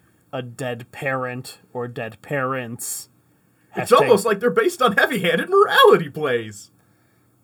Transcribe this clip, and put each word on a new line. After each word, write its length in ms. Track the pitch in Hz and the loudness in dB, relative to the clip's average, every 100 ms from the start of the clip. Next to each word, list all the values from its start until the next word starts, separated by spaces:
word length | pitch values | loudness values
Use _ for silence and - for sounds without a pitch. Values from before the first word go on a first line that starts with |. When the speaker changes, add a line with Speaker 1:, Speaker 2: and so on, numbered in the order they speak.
| _ _ _ | _ _ _
Speaker 1:
a 100 | 135 | -12
dead 480 | 123 117 131 117 113 | -10 -10 -8 -8 -12
parent 680 | - 143 131 127 123 127 - _ | -10 -6 -4 -4 -8 -12 -18 _
or 160 | 123 120 | -10 -8
dead 320 | 123 113 - | -8 -12 -12
parents. 880 | - 143 131 131 120 120 - - - _ _ _ _ _ _ | -6 -4 -2 -4 -6 -10 -10 -12 -14 _ _ _ _ _ _
Speaker 2:
It's 160 | - - | -8 2
Speaker 1:
Hashtag 100 | 233 | 4
Speaker 2:
almost 240 | 262 214 226 | 6 4 2
like 140 | 208 | -2
they're 100 | 247 | 0
based 320 | - 226 - | 0 0 2
on 140 | 247 - | 0 2
heavy-handed 520 | - 240 180 - 339 | 0 0 0 -2 0
morality 600 | 392 415 - 508 196 151 | 2 4 6 6 6 2
plays. 600 | 156 147 120 107 104 - _ _ _ _ _ _ _ | -4 -2 -2 -4 -14 -20 _ _ _ _ _ _ _